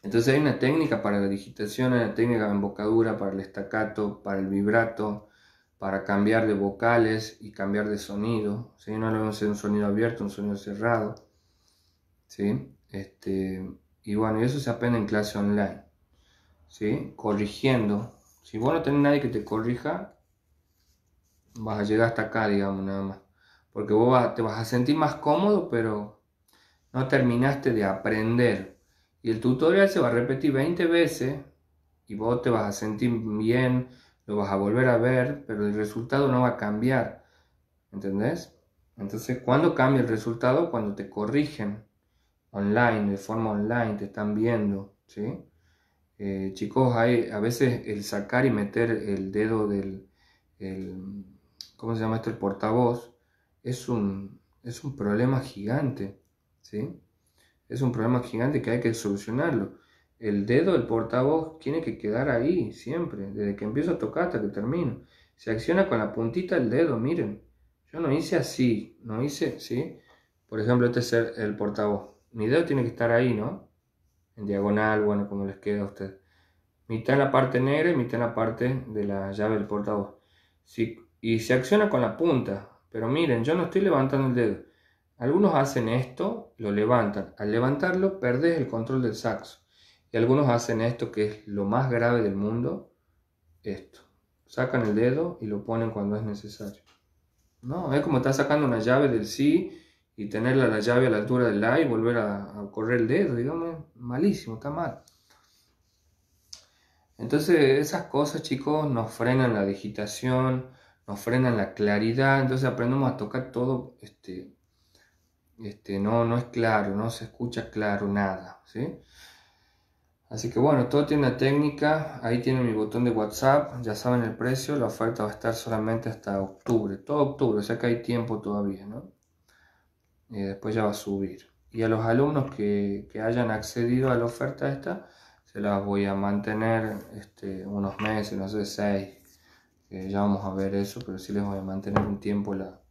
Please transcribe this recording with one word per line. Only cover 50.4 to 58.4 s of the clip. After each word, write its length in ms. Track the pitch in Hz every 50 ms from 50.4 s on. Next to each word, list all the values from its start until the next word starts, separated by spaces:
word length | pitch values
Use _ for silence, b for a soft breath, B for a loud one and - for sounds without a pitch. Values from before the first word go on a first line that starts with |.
| _ _ _ _
el, 680 | 98 95 95 95 95 95 92 95 95 98 101 101 98 - - _ _ _ _ _ - - _
¿cómo 180 | _ - 113 117
se 60 | 110
llama 160 | 110 110 117
esto? 140 | 113 - 117
El 80 | 110 -
portavoz, 760 | - 98 98 - - 107 110 123 123 117 120 117 - - _ _ _ _ _ _ _ _ _ _
es 280 | _ 123 123 - - -
un, 500 | 123 110 101 101 95 98 98 98 - - _ _ _ _
es 200 | _ 120 117 - -
un 120 | 143 131
problema 440 | - 101 104 104 107 123 131 135 127
gigante, 840 | - - - 101 101 107 120 143 147 127 - - 98 98 - _ _ _ _ _ _ _ _ _
¿sí? 360 | _ - - 104 120 - - - _ _ _ _ _ _ _ _ _ _ _ _ _ _
Es 140 | - 127
un 100 | 135 123
problema 300 | 117 110 110 117 127 123
gigante 400 | 123 - - 110